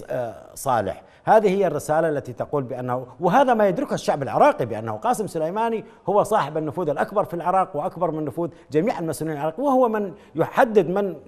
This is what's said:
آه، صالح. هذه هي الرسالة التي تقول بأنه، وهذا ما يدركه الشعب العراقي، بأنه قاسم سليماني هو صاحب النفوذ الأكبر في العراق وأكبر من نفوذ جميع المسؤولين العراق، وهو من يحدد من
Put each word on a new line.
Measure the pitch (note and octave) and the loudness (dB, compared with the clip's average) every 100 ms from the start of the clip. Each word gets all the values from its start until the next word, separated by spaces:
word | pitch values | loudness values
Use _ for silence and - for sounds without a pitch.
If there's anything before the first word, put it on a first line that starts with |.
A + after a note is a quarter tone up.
| - | -8
آه، | C3+ A#2 E2+ - - | -6 -6 -10 -18 -8
صالح. | C3+ A#2+ G2 - - - | -2 0 0 -6 -12 -6
هذه | - G3+ G3+ | 4 4 6
هي | G3 F3+ | 2 0
الرسالة | D3 - D#3 E3 | -2 -2 0 0
التي | C#3+ B2+ | -2 -6
تقول | A#2 A#2 D3 | -10 -4 -4
بأنه، | B2 B2 B2+ B2+ C3 - | -4 -6 -4 -4 -6 -2
وهذا | F3 B3 C4 | 2 4 4
ما | A3+ G#3 | 4 2
يدركه | F3 G3 | 2 -4
الشعب | F#3 - D#3 | -4 -2 -2
العراقي، | B2+ C3 C#4 - A#2+ | 0 4 4 4 -4
بأنه | G#2+ A2+ | -4 -6
قاسم | G#2+ A3+ B3 F#3+ | -4 -2 -2 -2
سليماني | E3 D#3 G3+ A#3 A3+ - - - | -4 -4 -2 -2 -4 -8 -12 0
هو | G3+ | 2
صاحب | E3+ G#3+ D3 D#3 | 2 2 0 -2
النفوذ | D#3 F3 E3 | -4 -4 -2
الأكبر | C#3+ A3 G3+ | -2 -2 -2
في | - | -2
العراق | E3+ D#3+ F#3+ F3+ D3 | -2 0 0 0 -2
وأكبر | F3 E3 E3+ | -6 -2 -2
من | D#3 D3+ | -2 -4
نفوذ | E3 E3+ - - | -4 -6 -6 -2
جميع | D3 G#3 - | 0 0 -2
المسؤولين | E3 C#3+ E3+ D3 | -4 -4 -4 -4
العراق، | D#3 D#3 | -4 -2
وهو | C#4+ C4 A#3+ | 2 4 4
من | G#3+ G3 - - - | 2 -4 -10 -10 -2
يحدد | D#3 - B3+ A3 G#3+ | 0 2 4 4 2
من | F#3+ G3+ D#3 | 0 -2 -6